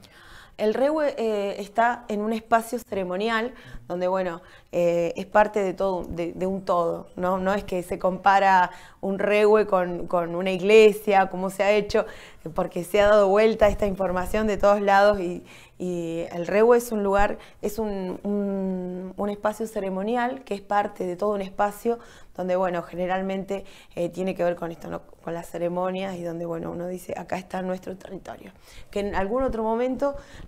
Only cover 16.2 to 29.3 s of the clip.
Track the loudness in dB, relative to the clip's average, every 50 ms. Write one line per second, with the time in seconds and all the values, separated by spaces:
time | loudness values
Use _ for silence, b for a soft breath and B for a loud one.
16.2 | -8 -8 -8 -8 -4 0 4 6 6 8 6 6 4 0 -4 -2 0 2 4 4
17.2 | 2 2 0 B B B B B -8 -6 -4 -4 -4 -4 -4 -6 -6 -6 -8 -6
18.2 | -4 -2 -2 -2 -2 -2 -2 -2 -2 -4 -4 -4 -6 -8 -8 -10 -10 -10 -8 -6
19.2 | -6 -6 -4 -2 -2 -2 -2 -2 -8 -8 -6 -6 -6 -4 -4 -4 -4 -2 -2 -2
20.2 | -2 -4 -6 -8 -10 -10 -10 -10 -6 -2 0 0 0 -2 -4 -6 -6 -6 -4 -2
21.2 | -2 -2 -2 -2 -6 -8 -4 -2 -2 -2 -2 -4 -4 -4 -4 -4 B B B B
22.2 | B B -10 -8 -4 -2 0 0 0 0 -2 -4 -6 -8 -8 -6 -4 -2 -2 -4
23.2 | -4 -4 -4 -6 -6 -6 -8 -8 -8 b b b b b b -6 -6 -6 -4 -4
24.2 | -4 -4 -2 -2 -2 -2 -2 -4 -8 -10 -10 -12 -12 -12 -12 -12 -12 -16 -20 _
25.2 | -10 -10 -8 -8 -10 -10 -8 -4 -4 -4 -2 -2 -4 -4 -4 -4 -6 -8 -8 -8
26.2 | -8 -8 -8 -6 -6 -6 -6 -6 -8 -8 -8 -8 -8 -8 -10 -10 -10 -10 -10 -10
27.2 | -8 -8 -8 -8 -8 -8 -10 -8 -6 -6 -8 -8 -8 -12 -14 -14 -14 -16 -16 -16
28.2 | -16 -16 -18 -18 -18 -20 -20 b b b b b b b -6 -6 -4 -2 -2 -2
29.2 | -2 -2